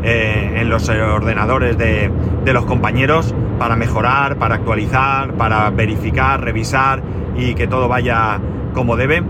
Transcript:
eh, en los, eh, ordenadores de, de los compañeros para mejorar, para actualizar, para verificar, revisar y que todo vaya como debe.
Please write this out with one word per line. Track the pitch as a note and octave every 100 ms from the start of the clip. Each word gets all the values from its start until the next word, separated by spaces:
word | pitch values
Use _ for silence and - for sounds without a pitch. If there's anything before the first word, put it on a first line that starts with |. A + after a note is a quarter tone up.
eh, | A2 A#2 A2 G#2+ G2+ G#2+
en | A#2
los, | A2+ G#2+
eh, | A2
ordenadores | A2 G#2+ G#2 A2 G#2+ C3 B2+ A2
de, | A#2 G#2+ G2+ - - -
de | -
los | B2 A#2
compañeros | A#2+ G#2+ A#2+ C3+ D#3+ E3 - - -
para | A#2+ A2+
mejorar, | A2+ A2 A#2 C3+ C#3 C#3
para | A2+ A2
actualizar, | F#2+ A2 G#2 B2+ C3+ C3+ C3+
para | - A2+ A2 G#2+
verificar, | G2+ A2 G#2+ - C3 C3 C3+
revisar | A#2+ A2+ A2+ C3 C3+ C3+ - - - -
y | B2
que | - -
todo | B2+ B2
vaya | B2 B2 A#2 A2 G2+ G2+ - -
como | - B2 A#2
debe. | C3 D#3+ G3